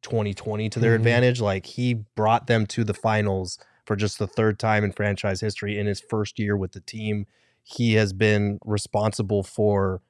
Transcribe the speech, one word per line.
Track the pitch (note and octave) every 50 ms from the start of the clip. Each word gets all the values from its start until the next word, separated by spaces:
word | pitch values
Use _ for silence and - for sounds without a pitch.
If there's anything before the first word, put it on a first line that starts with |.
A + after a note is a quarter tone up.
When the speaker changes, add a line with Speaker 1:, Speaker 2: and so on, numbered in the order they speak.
| -
Speaker 1:
twenty | - - A2+ G#2+ G#2 G2
twenty | - - - G#2+ G#2+ A2 A2
to | - A#2+
their | A2+ A2+ A2+
Speaker 2:
Mm-hmm. | A2+ A2
Speaker 1:
advantage. | A#2 A#2+ A#2+ B2+ B2 B2 A#2+
Like, | A#2 G#2 F#2+ G2 -
he | - - - B2 B2 A#2+
brought | A2 G#2 _ _ - G#2+ G#2+ A2+ A#2 -
them | - A#2+ A2+ G#2+ G2
to | - - A#2
the | G#2+ G2
finals | - - A2+ G#2+ G#2+ G#2+ G#2 G2 F#2+ F#2 F2+ - - - _ _ _ _
for | - A2
just | G2+ G#2 G2+ - -
the | G#2+
third | G2 - - A2 A2 G#2+ -
time | - A2+ G#2+ G#2+ G#2+
in | G2+ F#2+
franchise | - G#2 G#2 G2+ F#2+ - G#2+ F#2+ F#2+ -
history | G#2+ G2+ - - G2+ G#2 G2+
in | G2+
his | G#2 G2+ -
first | - _ - A2 G#2 G2+ - -
year | G#2+ G#2 G#2
with | G2+ F#2+ F2+ -
the | G2
team. | - - - A2 G#2+ G#2+ G#2+ G#2 G2+ _ _ _ _ _ _ _ _
He | _ - - A#2+ A#2 A2
has | A2 A2 G2+ F#2
been | F#2 G#2+ G#2+ G#2+ G#2 G2+ G2+ G#2 G2+ -
responsible | G#2+ G#2+ G#2 - - - G#2+ G#2+ A2 G2 - A2 F#2+ G#2+ G2+ F#2+
for | - - - G#2+ G#2 G2+ G2+ G2 F#2+ F#2+ F2+ _ _